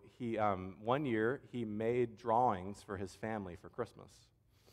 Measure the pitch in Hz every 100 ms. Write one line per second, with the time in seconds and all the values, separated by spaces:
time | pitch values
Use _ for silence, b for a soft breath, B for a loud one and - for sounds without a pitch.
0 | - - 120 107 107 92 92 95 107 135
1 | 147 110 110 139 - 123 110 107 113 123
2 | 117 101 117 113 123 95 92 101 - 98
3 | 95 - 110 110 92 82 87 - 110 -
4 | - - - _ _ b b